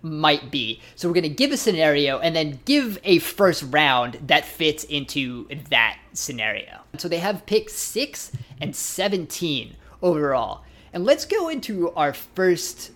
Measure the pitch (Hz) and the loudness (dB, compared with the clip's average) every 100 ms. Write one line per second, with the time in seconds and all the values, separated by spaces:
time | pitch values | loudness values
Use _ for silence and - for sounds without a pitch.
0 | 165 151 156 147 127 143 110 117 - - | -6 2 2 2 -2 -6 -6 -8 -14 -6
1 | 175 170 160 143 277 277 220 170 156 143 | 0 0 0 0 0 2 0 4 4 4
2 | 139 135 165 160 151 135 - 285 247 190 | 2 0 0 0 -2 -4 2 2 2 -4
3 | 196 170 - - 190 160 139 147 147 127 | 4 4 4 2 4 4 0 4 4 4
4 | 123 - 139 156 - - 160 151 - 147 | 0 -6 2 2 2 0 0 0 -6 -8
5 | 135 147 131 123 - 139 - 123 110 - | -4 -4 -4 -6 -10 -14 0 2 2 0
6 | - - - 123 110 104 - - - - | -14 -10 -8 -4 -4 -4 -10 -18 -16 -10
7 | 175 165 190 196 - 214 214 - - 214 | -4 -2 -2 -4 0 2 2 -4 -6 -4
8 | 285 - - - - - 151 - - - | -4 -6 -12 -12 -14 -8 -8 -6 -8 -2
9 | 196 196 156 - 170 135 107 - - - | -2 -2 -4 -4 -2 -4 -6 -18 -20 -2
10 | 180 156 143 131 107 104 - - - - | 0 2 2 0 -2 -8 -16 -20 -10 -2
11 | 202 311 - 415 330 294 - 196 170 170 | 2 2 2 -2 -2 -4 -6 -2 -2 0
12 | 147 135 - - 185 175 - - - | 0 -2 -10 0 2 2 -2 -12 -18